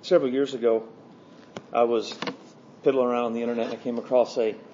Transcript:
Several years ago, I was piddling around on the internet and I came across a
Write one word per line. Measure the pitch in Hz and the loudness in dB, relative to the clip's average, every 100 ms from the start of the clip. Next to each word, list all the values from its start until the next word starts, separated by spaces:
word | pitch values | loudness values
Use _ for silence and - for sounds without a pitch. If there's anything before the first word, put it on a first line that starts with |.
| - | 4
Several | 180 139 | 2 4
years | 131 139 | 0 -2
ago, | 131 117 113 113 - - - - - - - - | 0 2 2 -2 -20 -20 -20 -20 -20 -18 -18 -6
I | 117 | 0
was | 120 117 107 - - - - - - - | 2 2 -2 -8 -10 -10 -18 -20 -20 -2
piddling | 151 135 123 | 0 2 2
around | 120 120 | 0 -2
on | |
the | 117 | -2
internet | 117 117 113 | -4 -2 -4
and | |
I | 113 | -6
came | 127 117 | -6 -6
across | 110 127 110 - | 0 2 2 0
a | 110 104 - | -2 -4 -14